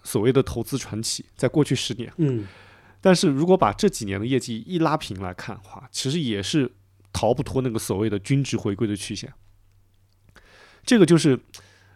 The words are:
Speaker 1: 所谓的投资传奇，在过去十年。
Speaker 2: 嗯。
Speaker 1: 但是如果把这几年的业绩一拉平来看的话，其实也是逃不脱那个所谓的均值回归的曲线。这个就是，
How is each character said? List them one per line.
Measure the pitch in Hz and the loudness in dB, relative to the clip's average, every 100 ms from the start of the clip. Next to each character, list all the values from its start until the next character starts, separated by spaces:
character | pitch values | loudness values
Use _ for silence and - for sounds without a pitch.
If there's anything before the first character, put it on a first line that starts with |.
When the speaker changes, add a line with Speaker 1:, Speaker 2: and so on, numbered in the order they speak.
| - | -4
Speaker 1:
所 | 113 | 0
谓 | 117 | 2
的 | 131 | 2
投 | - 117 | 0 -4
资 | - 135 | -6 -8
传 | - 107 | -6 -8
奇， | - - - - | -6 -8 -12 -4
在 | 127 | 0
过 | 156 | 2
去 | 139 131 | 0 -2
十 | - 120 | -4 -8
年。 | 113 - | -8 -2
Speaker 2:
嗯。 | 147 120 98 - - - _ _ | -2 -2 -8 -16 -20 -20 _ _
Speaker 1:
但 | 190 | 4
是 | 175 165 | 4 4
如 | 135 175 | 2 4
果 | 185 | 4
把 | 107 | 4
这 | - 208 | 2 0
几 | - 101 | 0 -4
年 | 98 | -4
的 | 117 | 0
业 | 131 | -2
绩 | 123 110 113 | -2 -8 -4
一 | 180 | 0
拉 | 160 151 | 0 0
平 | - 95 | -4 -8
来 | 92 | -10
看 | 90 - | -10 -12
的 | 101 | -14
话， | - - 127 | -16 -20 -12
其 | - 131 | -6 -4
实 | 170 | -2
也 | 127 101 | -2 -2
是 | 98 156 127 - _ _ _ | 0 0 0 -4 _ _ _
逃 | - 110 | -2 -2
不 | 131 | -2
脱 | - 131 | -4 -4
那 | 127 | -4
个 | 110 | -4
所 | - 98 | -4 -2
谓 | 110 | -2
的 | 101 | -2
均 | 98 139 | -2 -2
值 | 131 113 | -2 -4
回 | 107 | -4
归 | 98 110 | -2 -2
的 | 104 | -4
曲 | - | -8
线。 | 104 - - _ _ _ _ _ _ _ _ _ - - - - _ - | -12 -14 -18 _ _ _ _ _ _ _ _ _ -20 -20 -20 -20 _ 4
这 | 233 | 6
个 | 165 | 8
就 | 165 | 6
是， | 156 123 - - - _ _ | 6 2 -2 -20 -20 _ _